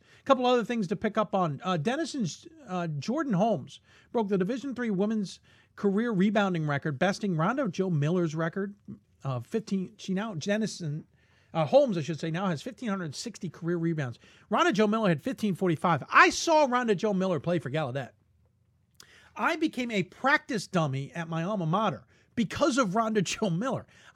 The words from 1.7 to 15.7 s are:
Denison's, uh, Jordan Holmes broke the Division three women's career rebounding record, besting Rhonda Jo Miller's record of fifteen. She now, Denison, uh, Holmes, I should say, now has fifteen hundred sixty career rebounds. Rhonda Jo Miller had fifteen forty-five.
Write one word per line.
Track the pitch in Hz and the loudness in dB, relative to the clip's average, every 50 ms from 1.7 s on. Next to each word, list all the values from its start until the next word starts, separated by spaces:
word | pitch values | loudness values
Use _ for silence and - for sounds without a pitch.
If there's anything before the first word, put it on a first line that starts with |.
| 185 | -2
Denison's, | 160 143 220 262 311 339 - - 277 208 147 - - - - 320 320 277 220 | 0 0 -2 -2 -2 -4 -6 -4 -4 -4 -4 -4 -10 -18 -20 -20 -20 -12 -8
uh, | 185 180 170 165 151 143 | -6 -4 -4 -4 -6 -6
Jordan | - - 240 320 320 285 202 | -4 -4 -2 -2 -2 0 2
Holmes | 165 214 233 202 139 - - - - _ _ - - _ _ | 2 2 2 0 -2 -4 -10 -18 -20 _ _ -20 -20 _ _
broke | - 240 220 190 | -2 -2 0 0
the | 208 185 | 0 0
Division | 190 190 262 240 277 277 226 | 0 0 -2 -6 -6 -8 -6
three | 240 247 226 | -4 -4 -2
women's | 196 175 202 214 226 214 196 165 - - _ _ _ _ _ _ _ | 0 0 0 0 0 -2 -4 -4 -8 -16 _ _ _ _ _ _ _
career | - - 202 190 214 233 240 | -2 0 0 2 2 0 0
rebounding | 220 175 190 220 202 220 202 190 180 165 156 | 2 4 4 4 4 4 2 2 0 0 0
record, | 151 143 135 - 160 139 123 | 0 -2 0 -2 -2 -2 0
besting | 175 196 190 - - 196 175 | 0 0 0 0 -2 -2 0
Rhonda | 151 160 196 254 294 269 196 | 2 2 0 2 0 -2 -2
Jo | - - 185 190 | -2 -2 -2 0
Miller's | 170 143 143 156 180 185 175 160 147 | 2 0 2 2 2 2 0 0 0
record | 165 160 170 - 196 202 202 202 _ - - 202 - _ _ _ _ | -2 -4 -2 -2 -4 -6 -6 -8 _ -16 -18 -18 -18 _ _ _ _
of | - 135 127 120 117 | -6 -6 -4 -6 -6
fifteen. | - - 226 220 - 196 190 180 - - - | -4 -6 -6 -4 -2 -4 -4 -4 -6 -10 -14
She | - - 185 | -6 -4 -4
now, | 190 220 233 202 | -4 -4 -4 -6
Denison, | 151 - 196 202 220 220 - - - 175 147 147 160 - _ _ _ _ _ _ _ _ _ - | -6 -2 -2 0 0 0 -2 -4 -6 -6 -6 -6 -6 -10 _ _ _ _ _ _ _ _ _ 0
uh, | 165 156 | 0 2
Holmes, | 131 - 277 294 247 190 | 6 6 6 6 6 2
I | 165 | -2
should | 139 165 160 139 | -2 -4 -6 -6
say, | - 165 | -4 -4
now | 156 175 202 | -4 -2 -2
has | 190 165 139 | -2 -2 -2
fifteen | - 262 226 - 254 220 | -6 -12 -12 -8 -4 -4
hundred | 196 190 175 151 123 | -4 -4 -4 -8 -8
sixty | - - 240 - - - 156 | -8 -10 -10 -10 -8 -10 -10
career | - - 165 165 175 | -10 -6 -4 -4 -2
rebounds. | 170 165 170 165 156 139 120 117 - - - - - _ - | 0 0 0 0 -2 -4 -6 -6 -12 -18 -20 -20 -20 _ 0
Rhonda | 208 262 330 349 | 2 4 4 4
Jo | 220 190 214 | 4 4 4
Miller | 214 214 226 220 185 | 4 4 2 2 2
had | 165 131 | 2 2
fifteen | - 262 240 - 220 208 175 | 0 -6 -4 -2 -2 -2 0
forty-five. | - 190 180 | 0 0 0